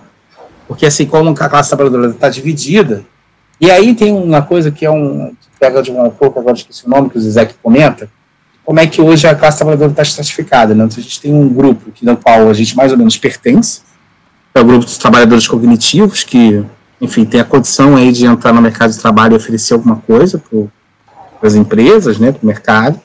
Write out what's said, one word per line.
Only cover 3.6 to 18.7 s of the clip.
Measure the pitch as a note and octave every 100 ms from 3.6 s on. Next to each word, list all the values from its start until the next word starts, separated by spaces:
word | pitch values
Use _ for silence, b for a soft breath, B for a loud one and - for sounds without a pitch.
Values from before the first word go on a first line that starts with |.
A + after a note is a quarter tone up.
| E3+
aí | F#3 A3+ A3
tem | G#3
uma | G3+ F3 D3+
coisa | D3 F3 D3+
que | D3 D#3
é |
um, | D#3 C#3+ C#3+ -
que | - _ -
pega | C3 C3
de | C3
um | B2+ A#2+
pouco, | A2 C3+ C3
agora | A#2+ A#2
esqueci | - - B2
o |
nome, | C3+ C3
que | A#2
o |
Zizek | A2 A2 A2+ -
comenta, | A#2 B2 D3 - G#2 _ _ _ _ _
como | - D#3
é | D#3+
que | -
hoje | D#3+ D#3+ E3
a | D3
classe | D#3 D3+
trabalhadora | D#3 D3 D3
tá | D3+
estratificada, | D3 - D3 - - B2+ A2
né? | G#2+ A2+
Então, | A2
a |
gente | - -
tem | D3
um | D3 C#3
grupo | B2 C#3 A2+ -
que, | - A#2+
no | A#2
qual | B2 A2+ A2
a |
gente | G#2+ A2+ B2
mais | C3+
ou | C3
menos | A2+ -
pertence, | C3 - A#2+ F3+ A#3+ - _ _ _ _ _ _ _
que | C3
é |
o | A#2+
grupo | B2 A#2+
dos | -
trabalhadores | A#2+ A#2 A#2 A#2 -
cognitivos, | A#2 A#2+ A2+ - E3+ G#3 -
que, | - B2+ A#2 G#2 G#2 - _ -
enfim, | A#2+ - A2
tem | A#2+
a |
condição | A2+ - A#2 - C#3 C#3
aí | B2+
de | A#2+ A#2+
entrar | A#2 B2
no | A#2
mercado | A#2